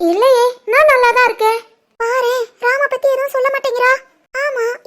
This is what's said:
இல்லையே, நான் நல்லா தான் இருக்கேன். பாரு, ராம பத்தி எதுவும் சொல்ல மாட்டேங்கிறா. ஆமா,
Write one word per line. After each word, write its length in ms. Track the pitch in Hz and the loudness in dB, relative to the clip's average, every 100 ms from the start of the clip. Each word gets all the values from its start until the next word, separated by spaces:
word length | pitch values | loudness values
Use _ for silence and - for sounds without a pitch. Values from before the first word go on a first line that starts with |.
| 339 | -2
இல்லையே, 340 | 370 508 494 494 508 - | 2 2 4 2 -2 -2
நான் 180 | 508 622 | 2 4
நல்லா 180 | 523 480 480 | 4 4 2
தான் 100 | 480 | 0
இருக்கேன். 320 | 453 440 453 - _ _ - | 0 -2 -2 -8 _ _ -8
பாரு, 340 | 466 523 480 508 453 - | -4 -2 -2 -2 -6 -6
ராம 180 | 480 539 571 | -2 -2 -2
பத்தி 140 | 523 554 | -2 -2
எதுவும் 200 | 523 554 539 | -2 -2 -2
சொல்ல 120 | 523 | -2
மாட்டேங்கிறா. 380 | 539 539 480 494 539 - _ _ | -2 -4 0 0 0 -4 _ _
ஆமா, 320 | 523 571 523 466 494 | -6 -6 -4 -6 -6